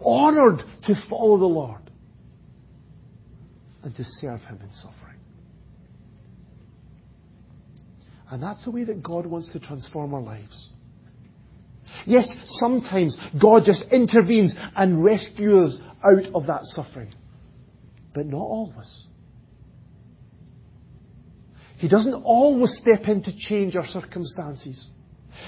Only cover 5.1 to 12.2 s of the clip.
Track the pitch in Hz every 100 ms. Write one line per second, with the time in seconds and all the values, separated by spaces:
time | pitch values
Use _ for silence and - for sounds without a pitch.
5.1 | - - - - - - - - - -
6.1 | - - - - - - - - - -
7.1 | - _ - - - - - - - -
8.1 | - - 131 165 208 - 240 233 196 151
9.1 | 170 175 170 165 160 - 143 127 156 143
10.1 | 139 113 107 104 - - - - - -
11.1 | - - - - - - - - - -
12.1 | 240